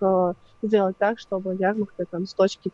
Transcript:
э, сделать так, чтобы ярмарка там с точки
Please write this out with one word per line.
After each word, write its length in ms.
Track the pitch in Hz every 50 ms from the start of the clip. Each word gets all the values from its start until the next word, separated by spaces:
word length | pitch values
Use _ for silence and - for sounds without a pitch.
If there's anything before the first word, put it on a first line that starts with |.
| 190
э, 320 | 190 190 185 180 175 190 - _ - _ - -
сделать 340 | 208 220 208 196 190 190 -
так, 200 | 202 208 233 -
чтобы 360 | - - 196 190 196 190 185
ярмарка 480 | 190 190 190 214 220 208 196 - - 180 -
там 160 | - 170 190
с 80 | - -
точки 360 | - 190 180 - - - 185